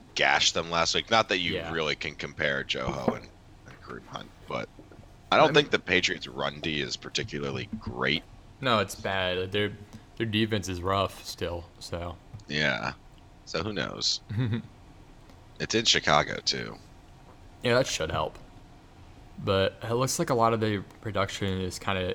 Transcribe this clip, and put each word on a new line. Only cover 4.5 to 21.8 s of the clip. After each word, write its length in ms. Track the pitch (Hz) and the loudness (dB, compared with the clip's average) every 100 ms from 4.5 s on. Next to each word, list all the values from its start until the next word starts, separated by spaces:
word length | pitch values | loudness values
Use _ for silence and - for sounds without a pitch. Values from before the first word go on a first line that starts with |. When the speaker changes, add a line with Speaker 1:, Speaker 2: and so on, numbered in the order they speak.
| 65 53 - - - - - - | -8 -8 -14 -20 -20 -20 -20 2
Speaker 1:
I 40 | 101 | 6
don't 80 | 160 | 8
Speaker 2:
I 20 | |
mean 60 | 147 | 6
Speaker 1:
think 140 | 143 | 4
the 80 | 104 | 0
Patriots' 480 | - 92 90 80 - | 4 2 2 -2 -6
run 320 | 64 71 71 | -4 -4 -2
D 200 | 80 76 | -4 -2
is 160 | 62 - | -2 -6
particularly 720 | - - 67 73 71 65 62 - | -6 -6 -6 -6 -6 -6 -8 -10
great. 420 | - 62 65 80 - - - - | -8 -2 0 0 -4 -18 -20 -6
Speaker 2:
No, 180 | 131 110 | 2 2
it's 160 | 98 | 2
bad. 560 | - 104 95 92 90 98 | -4 -4 0 0 0 0
Their, 220 | 104 104 107 - - - - | 0 -2 -4 -14 -18 -16 -6
their 100 | 117 | 0
defense 420 | 104 107 107 92 | 2 2 0 -2
is 120 | 90 | -4
rough 440 | 90 98 95 - - | 0 2 0 -4 -12
still, 380 | - 85 85 - - | -6 -6 -6 -10 -16
so. 360 | - 85 87 - - - - | -10 -8 -8 -10 -16 -18 -6
Speaker 1:
Yeah. 460 | 76 104 64 65 - - - - - | 0 0 0 -4 -8 -16 -20 -20 -20
So 180 | - 82 | -6 -4
who 80 | 101 | -2
knows? 480 | 95 52 50 - - - | -2 -4 -2 -4 -4 -4
Speaker 2:
<laughs> 320 | 107 123 113 - - - - - - - - - - | -4 -2 -4 -6 -18 -20 -20 -20 -20 -20 -20 -20 -10
Speaker 1:
It's 160 | - | -2
in 100 | 110 110 | 2 4
Chicago, 500 | - - 76 - - | 4 6 6 4 -2
too. 320 | - 67 55 53 - - - - - - - - | -2 -2 -6 -12 -18 -20 -20 -20 -20 -20 -20 -6
Speaker 2:
Yeah, 120 | 120 | 2
that 120 | 120 139 | 4 2
should 240 | - 80 | -2 -2
help. 280 | 80 80 - - - - - - - - - - - | -2 -2 -6 -18 -20 -20 -20 -20 -20 -20 -20 -18 -6
But 320 | 101 95 95 - | 0 2 2 0
it 120 | 113 | -2
looks 240 | 120 131 - | 0 0 0
like 120 | 160 | 2
a 40 | |
lot 180 | 120 113 | 4 4
of 80 | 113 | 4
the 220 | 107 101 - - | 2 0 -4 -10
production 600 | 113 98 98 - 98 92 | -4 0 0 0 -2 0
is 180 | 90 | -2
kinda 360 | - | -4